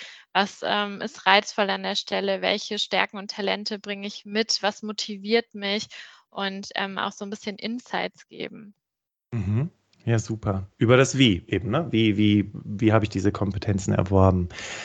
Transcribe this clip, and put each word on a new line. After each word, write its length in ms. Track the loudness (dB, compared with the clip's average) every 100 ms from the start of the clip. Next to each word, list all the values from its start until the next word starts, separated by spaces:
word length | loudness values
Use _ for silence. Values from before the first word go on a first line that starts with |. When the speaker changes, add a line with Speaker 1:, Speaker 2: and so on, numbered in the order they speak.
| -18 -20 _
Speaker 1:
Was, 260 | 0 0 -2
ähm, 380 | -4 -2 -2 -6
ist 260 | -10 -2 4
reizvoll 440 | 4 4 -2 -2
an 140 | -2
der 120 | -4 -6
Stelle? 460 | -4 -2 -2 0
Welche 360 | 0 -2 -2 -6
Stärken 400 | -2 0 0 -2
und 140 | -12
Talente 480 | -6 -2 -2 -4 -10
bringe 280 | -10 -10 -10
ich 180 | -12 -6
mit? 360 | -2 -2 0
Was 220 | -2 -4
motiviert 720 | -6 -8 -8 -8 -2 0 0 -6
mich? 320 | -4 -4 -6 -16 -20 -20 _
Und, 360 | -8 -6 -6 -10 -8
ähm, 220 | -6 -6
auch 160 | -6
so 100 | -8
ein 60 | -10
bisschen 260 | -10 -10 -8
Insights 720 | -8 -8 -8 -6 -6 -8 _
geben. 460 | -12 -12 -12 -20 -20 _ _ _ _ _
Speaker 2:
Mhm. 380 | -6 -2 -2 -2 -8 _ _
Ja, 160 | -2 0
super. 480 | 0 -4 -2 -4 -4 0
Über 180 | 6 6
das 200 | 6 6
Wie 280 | 4 4 0
eben, 240 | -2 0
ne? 160 | -2 0
Wie, 260 | 2 4 4
wie, 340 | 4 4 2 -4 -10
wie 260 | 0 4
habe 140 | 4 2
ich 40 |
diese 220 | 0 0
Kompetenzen 640 | 0 -2 -2 -2 -2 0
erworben? 560 | 0 4 6 6 6 0 -6 -12 -12